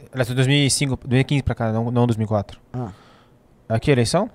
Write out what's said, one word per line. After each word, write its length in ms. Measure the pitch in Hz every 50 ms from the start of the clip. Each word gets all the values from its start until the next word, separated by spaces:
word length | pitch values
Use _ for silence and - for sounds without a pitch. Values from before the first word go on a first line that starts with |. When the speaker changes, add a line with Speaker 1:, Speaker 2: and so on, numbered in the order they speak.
| - -
Speaker 1:
Aliás, 180 | - 127 123 110
dois 160 | 123 127 131
mil 100 | 131 143
e 140 | 143 143 127
cinco, 260 | - - 147 135 127
dois 140 | - - 135
mil 100 | 120 131
e 40 | 135
quinze 180 | - 147 139 -
pra 120 | - 117
cá, 160 | - 117 113
não, 200 | 110 113 120 123
não 160 | 123 120 123
dois 100 | 120 113
mil 80 | 107 110
e 40 | 98
quatro. 300 | 110 101 98 - - - _ _ -
Speaker 2:
Ah. 200 | 127 123 101 95 - - - - _ _ _ _ _ _ _ _ _ _ -
Speaker 1:
Aqui 220 | 113 127 - 151
a 20 | 139
eleição? 380 | 123 117 110 - 170 208 233